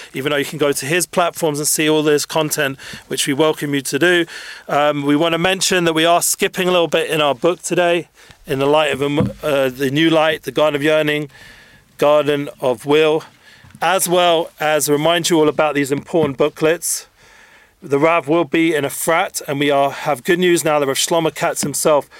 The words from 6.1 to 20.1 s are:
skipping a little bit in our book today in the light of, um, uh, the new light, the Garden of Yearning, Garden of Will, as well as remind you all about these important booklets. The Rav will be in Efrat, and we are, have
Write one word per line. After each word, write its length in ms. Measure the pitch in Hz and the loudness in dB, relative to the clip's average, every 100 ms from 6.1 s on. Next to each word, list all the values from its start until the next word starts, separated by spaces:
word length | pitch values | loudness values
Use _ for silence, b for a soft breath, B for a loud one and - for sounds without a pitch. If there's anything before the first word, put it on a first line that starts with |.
| 170 | 2
skipping 460 | - - 190 185 180 | 0 -2 -4 -2 0
a 40 | |
little 160 | 180 165 | 0 0
bit 220 | 170 127 | 0 -2
in 100 | 156 | 0
our 140 | 147 | 0
book 280 | 123 175 180 | 0 -2 -2
today 460 | - 170 175 175 151 B B B | -4 0 0 0 -4 B B B
in 140 | - 135 | -8 -2
the 80 | 139 | 2
light 260 | 151 151 | 2 2
of, 100 | 135 | -2
um, 280 | 143 147 - - | -2 0 -2 -4
uh, 260 | 151 139 135 | -2 0 -2
the 200 | 127 139 | -2 -2
new 200 | 143 165 | 2 2
light, 320 | 160 160 156 | 4 2 -2
the 80 | - | -6
Garden 240 | 123 151 | 0 0
of 80 | 143 | 0
Yearning, 480 | 147 156 151 147 147 B B B B B B - | 0 2 0 -2 -6 B B B B B B 0
Garden 520 | 147 151 143 143 143 - | 4 4 2 -2 -4 -4
of 240 | 135 120 | -4 -4
Will, 380 | 143 151 156 156 B B B B B B | 0 2 2 0 B B B B B B
as 280 | 165 190 175 | 0 0 2
well 420 | 180 175 165 170 - | 2 4 2 -2 -4
as 300 | 151 151 143 | 0 0 2
remind 420 | 147 156 175 160 | 0 2 0 2
you 80 | 165 | 2
all 100 | 151 | 2
about 280 | 143 151 143 | 2 0 0
these 160 | 135 | -2
important 440 | 143 - 170 147 135 | -4 -2 0 0 0
booklets. 680 | 151 - 156 170 - - - b b b b b b b | -2 0 -2 0 -4 -8 -10 b b b b b b b
The 200 | 156 139 | -4 0
Rav 260 | 160 170 139 | 2 2 0
will 180 | 170 | 0
be 300 | 147 165 165 | 0 0 0
in 80 | 151 | 0
Efrat, 600 | 139 - - 165 196 - - | -4 -4 -2 0 -2 -6 -8
and 140 | 143 | -2
we 100 | 143 | 0
are, 200 | 139 139 | 2 0
have 340 | - 156 | -2 -4